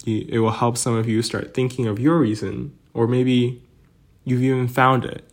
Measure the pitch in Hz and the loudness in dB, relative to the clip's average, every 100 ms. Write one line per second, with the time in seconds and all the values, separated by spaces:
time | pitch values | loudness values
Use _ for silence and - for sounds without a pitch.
0 | 113 107 - 117 110 - 120 123 127 113 | -4 -4 -2 0 0 2 0 0 -2 0
1 | 113 110 113 101 - 131 127 127 113 104 | 0 0 -2 -6 -4 -2 -2 -2 -4 0
2 | 147 170 113 107 95 123 143 - _ 117 | 2 2 2 -2 -4 -6 -10 -14 _ -2
3 | 117 127 127 123 123 123 - _ _ _ | 0 2 2 2 2 -2 -16 _ _ _
4 | _ _ 135 123 131 127 123 131 131 131 | _ _ -2 0 2 0 0 2 4 2
5 | - - - | -2 -10 -14